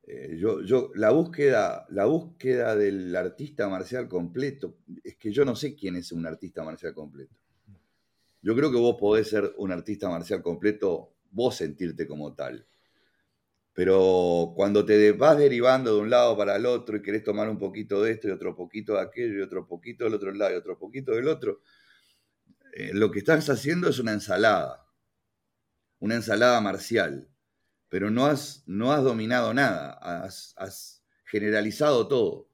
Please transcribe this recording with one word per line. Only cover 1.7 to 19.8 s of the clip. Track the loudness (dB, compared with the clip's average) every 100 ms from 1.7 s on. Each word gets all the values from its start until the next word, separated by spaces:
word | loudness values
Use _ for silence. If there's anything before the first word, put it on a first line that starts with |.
| -4 -8
la | 0
búsqueda | 2 0 -4 _ -2 0 2 2
del | 2 0 -4 -4
artista | -4 -8 -12 -4 -4
marcial | -4 -6 -8 -4
completo, | -6 -4 -4 -6 -6 -12 -12 -20 -18
es | -18 -10
que | -4
yo | 0
no | 0 0
sé | -8
quién | -8 -8 -8
es | -8
un | -8 -8
artista | -10 -12 -12
marcial | -12 -10 -12
completo. | -12 -18 -18 -20 _ _ _ _ -20 _ _ _ _ _ _
Yo | 0
creo | 2 2
que | 4
vos | 2 4
podés | 4 4 2
ser | 0 -2 -4
un | -6
artista | -6 -6 -6 -4
marcial | -6 -4 -4
completo, | -4 0 0 0 -2 -2 -8 _ _
vos | -2 -2 -2
sentirte | -8 -6 -8 -6 -10
como | -8 -12
tal. | -10 -10 -12 _ _ _ _ _ _ _ _ _ _ _
Pero | -2 4 6 6 4 4 2 0
cuando | 0 2 4
te | 6 8
de-, | 8
vas | 8 6 6
derivando | 6 6 4 4 2
de | 0
un | 4
lado | 4 4 2
para | 0 0
el | 0
otro | -2 -4 -6
y |
querés | -4 -4
tomar | -2 -2 -4
un | -4
poquito | -6 -8 -4 0
de | 0
esto | 0 -4
y |
otro | -6 -8
poquito | -8 -12 -10 -4
de | -4
aquello | -4 -6 -6 -4
y |
otro | -6 -8 -10
poquito | -14